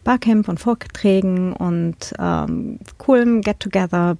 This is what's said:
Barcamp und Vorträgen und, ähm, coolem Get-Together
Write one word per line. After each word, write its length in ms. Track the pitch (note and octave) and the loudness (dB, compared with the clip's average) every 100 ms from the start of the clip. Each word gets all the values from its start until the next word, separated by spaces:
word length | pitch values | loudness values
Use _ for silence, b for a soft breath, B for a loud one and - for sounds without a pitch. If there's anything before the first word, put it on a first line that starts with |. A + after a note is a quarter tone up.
Barcamp 440 | A#3 B3 A3+ G#3+ G3+ | -2 0 2 2 2
und 100 | E3 | -2
Vorträgen 920 | A#3+ A#3 - - G3+ F#3+ F#3+ F#3 F#3 | -2 -4 -6 -2 2 4 2 0 -2
und, 600 | - F3+ E3+ E3+ E3 - - | -2 -2 0 -2 -4 -12 -6
ähm, 640 | F3 - - E2 - - - - | -2 -2 -2 -4 -6 -10 -16 -8
coolem 440 | - B3 A#3+ A3+ | 2 4 4 2
Get-Together 760 | G#3 - G3 G3 F3+ F3 F3 | 0 -4 -2 -2 0 0 0